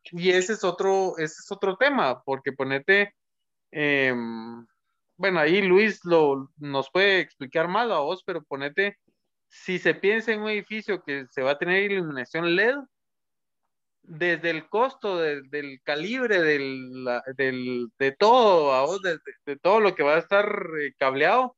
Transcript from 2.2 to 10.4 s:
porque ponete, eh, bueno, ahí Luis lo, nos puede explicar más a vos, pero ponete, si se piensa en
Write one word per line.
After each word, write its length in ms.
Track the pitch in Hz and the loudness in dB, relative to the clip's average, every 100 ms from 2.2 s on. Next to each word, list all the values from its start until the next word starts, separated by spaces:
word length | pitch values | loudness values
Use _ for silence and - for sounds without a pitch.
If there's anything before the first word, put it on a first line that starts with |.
porque 280 | - 131 - | -6 -6 -6
ponete, 640 | 131 135 139 170 196 202 _ _ _ _ _ _ | -6 -4 -2 2 2 2 _ _ _ _ _ _
eh, 420 | 160 147 143 131 120 117 113 117 117 117 _ _ _ _ - | -4 0 2 0 -2 -6 -10 -12 -16 -20 _ _ _ _ -4
bueno, 220 | 190 175 | -2 2
ahí 220 | 151 196 | 2 4
Luis 380 | 190 185 214 - 175 | 6 6 4 0 2
lo, 460 | 170 147 139 139 - | 4 4 0 -6 -14
nos 340 | 147 139 131 | -6 -4 -2
puede 280 | 180 202 190 | 0 2 2
explicar 460 | 147 - 135 165 170 | -2 -8 -6 -4 -2
más 200 | 202 240 | 0 0
a 80 | 170 | -2
vos, 240 | 143 185 - | -2 -6 -8
pero 180 | 170 | -10
ponete, 540 | - 139 143 143 202 - _ _ _ _ _ | -10 -8 -6 -2 -2 -4 _ _ _ _ _
si 300 | - - 180 | -16 -6 -2
se 160 | 175 160 | 0 0
piensa 380 | 196 220 220 | 2 0 0
en 80 | 214 | -4